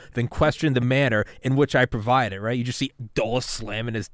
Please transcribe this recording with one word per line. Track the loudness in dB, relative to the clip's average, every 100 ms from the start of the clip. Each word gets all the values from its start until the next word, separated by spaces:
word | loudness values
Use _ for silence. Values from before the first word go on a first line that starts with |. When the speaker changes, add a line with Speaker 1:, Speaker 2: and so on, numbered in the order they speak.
Speaker 1:
<laughs> | -8 -4
Speaker 2:
than | -4
question | 2 0 2 0
the | 2
manner | 2 2 2 2 -2 -4
in | 0 2
which | 4 4
I | 2
provide | 0 2 2 2
it," | -2
right? | -4 -2
You | -2
just | -4
see | -6 -8 -8
Dulles | -4 -2 -2 -2
slamming | -4 -4 -6 -4
his, | -6 -6